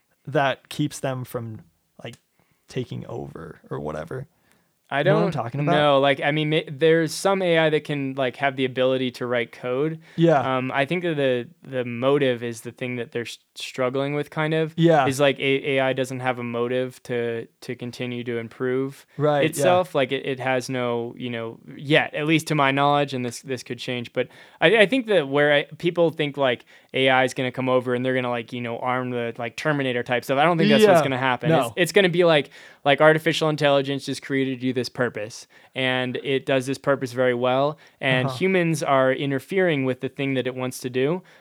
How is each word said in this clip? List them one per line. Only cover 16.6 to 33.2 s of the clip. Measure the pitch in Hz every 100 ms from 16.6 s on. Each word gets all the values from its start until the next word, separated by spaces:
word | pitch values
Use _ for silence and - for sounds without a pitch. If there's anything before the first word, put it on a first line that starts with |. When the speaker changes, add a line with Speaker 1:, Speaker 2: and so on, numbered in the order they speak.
| 120 127 127 -
Speaker 2:
to, | - 123 117 117 - _
to | - 123
continue | 123 117 123 120 120
to | 117
improve | 113 - 127 127 135 143 _ -
Speaker 1:
Right, | 147 147
yeah. | 156
Speaker 2:
itself. | 160 185 180 180 147
Like, | 127
it, | 135
it | 143 127
has | 127 127 123
no, | 131 123 120 117 -
you | 123
know, | 117 113 - - 135
yet, | 139 151 120
at | - 151
least | 160 156
to | 151
my | 135
knowledge, | 139 143 143 143 131
and | 123
this, | -
this | 143 123
could | - 123
change. | - 123 117
But | 127 127 - - _
I, | 165 220
I | 190
think | 269 220
that | 190 139
where | 139 147
I, | 143 - 151
people | 170 175 165
think, | 139 147 143
like, | 135 120 - - _
A | 131 131
I | 131
is | 131
gonna | - 127
come | 127 127
over | 127 123 123
and | 131
they're | 127
gonna, | 123
like, | 120 113
you | 123
know, | 120 117
arm | 127 127 127
the, | 123 117 117
like, | 117 -
Terminator | 156 143 131 120
type | 123 123
stuff. | - 135
I |
don't | 160 170
think | 208
that's | 214 214
what's | 170
Speaker 1:
Yeah. |
Speaker 2:
gonna | 139 127
happen. | 131 123 123
Speaker 1:
No. | 160 117
Speaker 2:
It's, | 185
it's | 170
gonna | 208 185
be | 170
like, | 170 151 139 - - - 143
like, | 143
artificial | 156 156